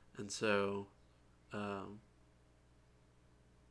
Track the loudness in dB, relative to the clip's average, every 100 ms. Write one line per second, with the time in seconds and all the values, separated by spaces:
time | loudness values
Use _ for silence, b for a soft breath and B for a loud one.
0 | B -10 -6 0 4 6 4 0 -6 -14
1 | -20 -20 -20 -20 -10 -4 -4 -4 -6 -12
2 | -18 -20 -20 -20 -20 -20 -20 -20 -20 -20
3 | -20 -20 -20 -20 -20 -20 -20